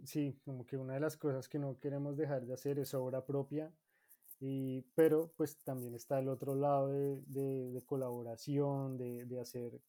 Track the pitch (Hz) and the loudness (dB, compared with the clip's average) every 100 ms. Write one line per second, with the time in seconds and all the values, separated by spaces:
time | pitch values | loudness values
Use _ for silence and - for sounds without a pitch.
0 | 135 151 143 135 - 127 120 135 131 135 | -6 0 0 -2 -8 -8 -6 -6 -2 0
1 | 156 147 151 131 - 151 139 123 143 143 | -2 0 0 0 -2 -2 -2 -4 -4 -2
2 | 143 139 143 139 120 127 143 143 131 139 | -2 0 0 0 -2 -2 0 0 0 0
3 | 127 131 127 139 135 147 156 - _ _ | 0 -2 0 -2 0 -2 -4 -10 _ _
4 | _ - - - 135 135 131 131 131 - | _ -20 -20 -8 -4 0 0 -2 0 6
5 | 160 156 165 - 151 - - 131 123 120 | 8 8 2 0 -2 -2 -6 -4 -4 -6
6 | - 135 135 131 139 139 143 139 139 139 | -2 0 2 0 0 2 4 4 4 2
7 | 139 139 143 135 139 135 127 123 - 139 | 0 -2 -4 -2 0 -2 -4 -6 -2 -2
8 | 127 123 117 113 - 143 143 139 135 131 | -2 -4 -6 -8 -2 2 2 2 -2 -2
9 | 123 120 123 123 120 123 120 123 | -4 -6 -6 -6 -6 -6 -6 -8